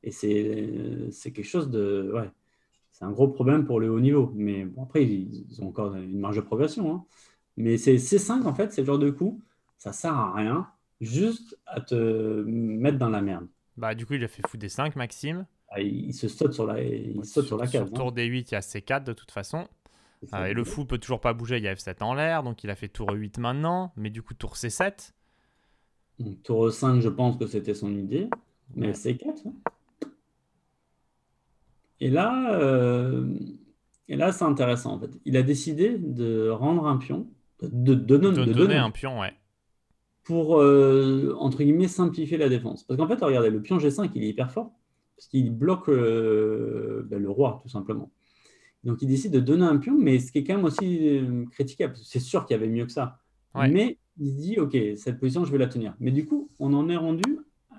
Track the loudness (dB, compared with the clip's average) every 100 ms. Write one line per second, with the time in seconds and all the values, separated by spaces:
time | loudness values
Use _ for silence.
0 | -12 -6 0 0 0 -4 -6 -6 -8 -8
1 | -10 -12 -14 -14 -6 -4 -2 -2 0 -2
2 | -2 -6 -6 _ _ _ _ _ _ _
3 | -8 2 2 4 4 4 4 0 2 4
4 | 4 4 2 0 -4 -4 -6 -10 -2 2
5 | 2 2 -4 -10 -16 -10 -10 -6 -6 -6
6 | -8 -6 -4 -4 -4 -2 -2 0 -4 -4
7 | -8 _ _ _ _ -4 0 2 6 6
8 | 6 2 2 0 0 0 -2 -2 0 2
9 | 2 0 -2 -4 -16 _ _ _ -14 -8
10 | -4 -2 -2 -2 -2 -2 -4 _ _ _
11 | -6 0 0 -2 -12 -20 -12 -12 -4 -2
12 | 0 0 -2 -4 -4 -4 -4 0 0 2
13 | 0 0 -2 -4 -10 _ _ -8 -6 -6
14 | -6 -6 -6 -8 -12 -10 -12 -6 -6 -6
15 | -10 -8 -8 -8 -12 _ _ -6 -4 -4
16 | -8 -6 -8 0 -2 0 -4 -4 -4 -6
17 | -6 -10 -4 -2 -2 -4 -2 -2 -4 -4
18 | -6 -4 -4 -4 -6 -8 -8 -12 -4 -4
19 | -4 -12 -12 -14 -10 -10 -12 _ _ _
20 | _ _ -10 -6 -4 -4 -4 -6 -6 -6
21 | -4 -4 -2 -4 -4 -4 -4 -6 -10 -6
22 | -4 -2 0 -2 -4 -8 -10 -10 -10 -8
23 | -4 -4 -6 -6 -4 -2 -2 -2 -6 -8
24 | -10 -10 -14 -12 -12 -8 -8 -2 -2 -2
25 | -20 _ _ _ _ _ _ _ _ _
26 | _ _ -12 -12 -2 2 2 4 4 4
27 | 4 2 0 0 -4 -4 -4 -4 -4 -4
28 | -4 -4 -2 -6 _ _ _ -6 -4 -4
29 | -4 -4 -6 -10 -12 -10 -12 _ _ _
30 | -16 _ _ _ _ _ _ _ _ _
31 | _ _ _ _ _ _ _ _ _ _
32 | 0 2 2 0 0 2 4 4 4 2
33 | 0 -2 -2 -4 -8 -14 _ _ _ _
34 | -8 0 0 2 0 2 2 2 -2 -8
35 | -8 -10 0 2 4 0 -2 0 0 0
36 | -4 -4 -2 0 0 0 2 2 2 -2
37 | -2 -8 -8 -16 _ _ -6 0 4 4
38 | 6 6 6 4 2 4 6 6 2 -2
39 | -8 -6 -8 -8 _ _ _ _ _ _
40 | _ _ -4 0 4 8 10 10 8 6
41 | 4 2 0 0 -2 2 4 4 4 2
42 | 0 0 -2 0 2 2 -2 -10 _ 0
43 | 0 2 2 4 4 2 0 2 2 2
44 | -2 -2 -4 -2 -4 -4 -8 _ _ _
45 | _ _ -4 0 0 2 0 0 2 4
46 | 4 2 4 4 2 0 -4 -4 -6 -6
47 | -6 -4 -4 0 0 0 -10 -10 -6 -8
48 | -8 _ _ _ _ _ _ _ -6 -4
49 | 0 0 2 0 2 4 4 2 2 2
50 | 4 4 2 -4 0 0 0 0 -2 2
51 | 2 2 0 -4 -6 -6 -6 -4 -6 -6
52 | -6 -6 -2 -4 0 -2 0 -2 -4 -4
53 | -6 -8 _ _ _ 0 4 4 2 -2
54 | _ -6 -6 -4 -2 0 2 2 0 -2
55 | -6 -2 -2 0 0 2 0 -2 -6 -4
56 | 0 0 0 -4 -4 _ 2 2 2 0
57 | 0 0 0 -4 -8 _ _